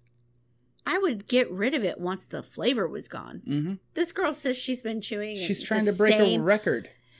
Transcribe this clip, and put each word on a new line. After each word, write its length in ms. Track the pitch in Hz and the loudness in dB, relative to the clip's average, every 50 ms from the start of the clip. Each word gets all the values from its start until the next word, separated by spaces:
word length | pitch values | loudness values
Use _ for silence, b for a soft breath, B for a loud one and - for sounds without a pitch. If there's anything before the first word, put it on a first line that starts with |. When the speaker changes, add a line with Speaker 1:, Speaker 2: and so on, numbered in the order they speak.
| _ _ _ _ _ _ _ _ _ _ _ _ _ _ _ _ - | _ _ _ _ _ _ _ _ _ _ _ _ _ _ _ _ -4
Speaker 1:
I 120 | 254 311 403 | -2 0 2
would 300 | 392 330 233 196 - - | 2 0 0 -2 -2 0
get 220 | 240 254 247 - | 2 2 2 2
rid 240 | 185 185 202 269 320 | 0 -2 0 0 0
of 100 | 269 208 | 0 0
it 160 | 175 - - | -2 -2 -2
once 260 | 175 175 190 185 - | -4 -4 -4 -6 -8
the 160 | - 165 147 | -10 -10 -10
flavor 460 | - - - - 160 247 277 226 185 151 | -12 -10 -8 -2 0 0 2 2 0 -2
was 200 | 135 143 - - | -4 -8 -10 -10
gone. 340 | - - - 60 - 185 - | -10 -12 -12 -12 -14 -10 -6
Speaker 2:
Mm-hmm. 280 | - 143 147 151 180 196 - _ _ | -2 -2 -2 0 -2 -4 -6 _ _
Speaker 1:
This 200 | - 302 349 - | -2 -2 -2 -2
girl 200 | - 370 381 294 | -2 -2 -2 -2
says 240 | 285 - - 269 254 | 0 0 -2 -2 -2
she's 240 | 254 - - 254 240 | -2 -2 -4 -4 -4
been 220 | - 226 226 226 | -4 -4 -6 -6
chewing 340 | 208 - 214 202 208 214 214 | -6 -6 -6 -6 -6 -6 -6
Speaker 2:
She's 240 | 196 180 175 196 - | -4 -2 -2 -2 -2
Speaker 1:
the 60 | - | -2
Speaker 2:
trying 180 | - 214 220 214 | 0 2 2 4
to 80 | 202 | 4
break 220 | 190 180 208 214 214 | 4 6 6 6 6
Speaker 1:
same 260 | 214 214 185 175 165 | 6 6 4 4 2
Speaker 2:
a 40 | 156 | 2
record. 440 | 180 208 214 - 180 131 117 - - b b b b b b | 2 2 2 2 0 -2 -2 -4 -10 b b b b b b